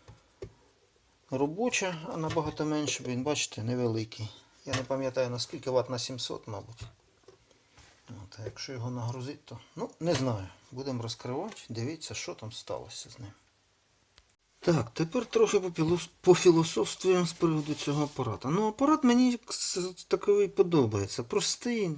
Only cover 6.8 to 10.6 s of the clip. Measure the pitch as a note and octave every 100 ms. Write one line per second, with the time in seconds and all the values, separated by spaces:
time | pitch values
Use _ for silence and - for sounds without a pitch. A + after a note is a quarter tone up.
6.8 | - _ _ _ - - _ _ _ -
7.8 | - _ - G#2 F#2+ - G#2+ - - B2+
8.8 | A#2+ B2 A2+ C3 B2+ D3 - A#2 - D#3+
9.8 | A3+ - E3 D3 C3 G#2+ F#2 -